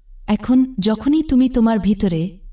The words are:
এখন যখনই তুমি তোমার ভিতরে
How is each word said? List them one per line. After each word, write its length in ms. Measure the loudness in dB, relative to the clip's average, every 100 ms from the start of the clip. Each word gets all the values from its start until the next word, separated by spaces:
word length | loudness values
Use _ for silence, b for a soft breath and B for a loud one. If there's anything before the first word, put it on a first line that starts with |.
| -20 -12 -4
এখন 480 | -4 2 2 2 0
যখনই 440 | -2 0 0 0
তুমি 260 | 2 2 2
তোমার 300 | 2 2 2
ভিতরে 600 | 0 0 -2 -2 -6 -8 -20